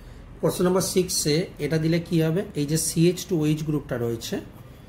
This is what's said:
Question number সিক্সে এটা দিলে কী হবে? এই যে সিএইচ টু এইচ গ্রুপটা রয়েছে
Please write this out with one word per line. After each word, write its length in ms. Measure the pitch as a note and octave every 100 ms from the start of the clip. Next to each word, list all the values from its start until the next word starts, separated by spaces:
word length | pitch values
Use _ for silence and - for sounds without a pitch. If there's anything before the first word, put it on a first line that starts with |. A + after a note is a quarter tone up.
| - - - -
Question 220 | E3+ D#3+ F3+
number 180 | F#3 F#3+
সিক্সে 420 | F#3 F3 - D#3 D3 F#3+ - D3
এটা 120 | D#3+
দিলে 140 | D#3+ E3+ E3+
কী 100 | E3+ D#3+
হবে? 160 | E3 G#3+ -
এই 60 | C#3+
যে 60 | D#3+ -
সিএইচ 320 | E3+ E3+ F3 -
টু 60 | F3 D3+
এইচ 120 | D#3 D#3
গ্রুপটা 280 | D3+ - B2 A#2
রয়েছে 300 | A#2 - A3+ - - - -